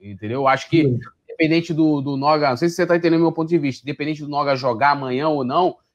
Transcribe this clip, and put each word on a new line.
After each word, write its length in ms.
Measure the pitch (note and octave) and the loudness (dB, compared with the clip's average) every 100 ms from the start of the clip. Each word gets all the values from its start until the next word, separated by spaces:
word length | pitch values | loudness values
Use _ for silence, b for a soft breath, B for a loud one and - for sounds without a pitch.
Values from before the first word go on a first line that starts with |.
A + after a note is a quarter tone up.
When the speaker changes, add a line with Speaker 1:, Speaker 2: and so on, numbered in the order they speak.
Speaker 1:
entendeu? 400 | G2+ G2 G#2+ C3 | -18 -12 -8 -2
Eu 60 | C3+ | 0
acho 220 | - - | 0 2
que, 140 | E3 | 2
Speaker 2:
Sim. 160 | C#3+ A#2 - _ - | 2 0 -6 _ -16
Speaker 1:
independente 480 | - D#3+ E3 E3 | -2 2 2 0
do, 260 | D#3 D#3 D3 | 0 2 2
do 160 | C#3 C3+ | -2 -2
Noga, 360 | C#3+ D#3 D3 | 2 2 2
não 60 | - | 0
sei 120 | E3+ | -2
se 60 | E3+ | 0
você 100 | E3+ | 0
tá 80 | F3 | 2
entendendo 240 | E3+ E3 | 2 2
meu 120 | E3+ | 2
ponto 160 | D#3+ D#3+ | 0 0
de 80 | E3+ | 0
vista, 260 | C#3+ B2+ | 0 -6
independente 380 | C#3 D3 D3 D#3 | -10 -8 -6 -6
do 80 | D3 | -6
Noga 260 | C#3+ C#3+ C3 | -4 -2 0
jogar 360 | B2+ A2+ C#3+ | 0 0 2
amanhã 360 | C#3 C3 B2+ D#3 | 0 -2 -2 0
ou 160 | D3 | 0
não, 320 | B2 D#3 F3+ - _ | 0 0 0 -2 _